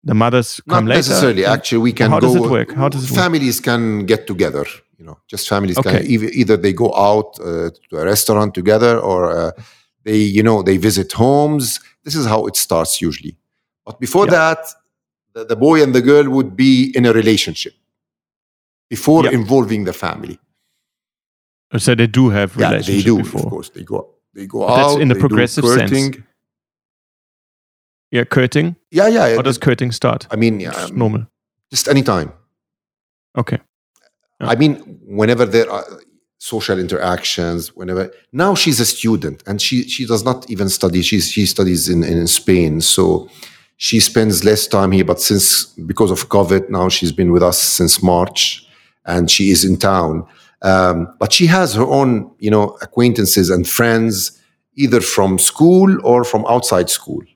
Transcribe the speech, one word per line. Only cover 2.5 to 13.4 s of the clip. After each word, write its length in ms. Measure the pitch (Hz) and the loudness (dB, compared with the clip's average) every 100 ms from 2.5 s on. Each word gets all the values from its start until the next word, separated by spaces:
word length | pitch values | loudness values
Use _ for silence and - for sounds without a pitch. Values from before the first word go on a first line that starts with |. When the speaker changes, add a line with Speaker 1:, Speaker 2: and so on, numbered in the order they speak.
| 120 117 | 0 -2
Speaker 1:
How 140 | 135 139 | -2 -2
does 140 | 139 | -2
it 80 | 127 | -4
work? 80 | 120 | -2
Speaker 2:
Families 400 | 180 165 135 117 | 0 0 -2 -2
can 460 | - 117 113 107 98 | -2 -2 -2 -4 0
get 200 | 110 - | -2 -2
together. 380 | 92 87 71 73 - _ _ | -4 -2 -2 -8 -12 _ _
You 80 | 80 | -20
know, 120 | 76 _ | -20 _
just 180 | 107 - | -12 -4
families 300 | 101 101 90 | -2 -2 -2
Speaker 1:
Okay. 140 | 127 107 | 0 -2
Speaker 2:
can 80 | - | 0
ev-, 180 | 113 110 | -2 -2
either 240 | - 110 107 | -2 0 2
they 160 | 98 | 0
go 200 | 90 117 | 0 -2
out, 460 | - 101 107 107 - | 2 2 2 -2 -10
uh, 300 | 87 82 85 - _ | -8 -6 -6 -10 _
to 80 | 78 | -6
a 60 | |
restaurant 500 | 82 104 - 107 107 | -2 -2 0 0 0
together, 460 | 92 90 107 120 117 | -2 0 2 4 2
or, 320 | 92 92 87 | 0 -2 0
uh, 200 | 82 82 - - _ _ _ | -2 -4 -8 -20 _ _ _
they, 140 | 107 107 | -4 0
you 260 | 104 101 | 2 2
know, 180 | 110 107 | 2 2
they 140 | 92 95 | 2 2
visit 360 | 107 95 92 | 2 0 -4
homes. 680 | - 120 143 147 151 120 - _ _ | 0 2 2 2 -2 -4 -10 _ _
This 120 | - 156 | -10 -4
is 100 | 120 | -2
how 220 | 110 - | -2 -2
it 100 | - | -6
starts 440 | - 82 82 - | -2 -2 -2 -4
usually. 360 | 82 69 76 - | -4 -6 -14 -18